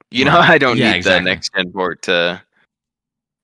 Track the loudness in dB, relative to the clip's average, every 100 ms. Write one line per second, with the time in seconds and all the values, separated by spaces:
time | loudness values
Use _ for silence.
0 | _ -2 2 2 4 4 2 0 0 0
1 | 0 0 0 -6 -6 -6 -6 -4 -6 -6
2 | -4 -2 -2 -4 _ _ _ _ _ _
3 | _ _ _ _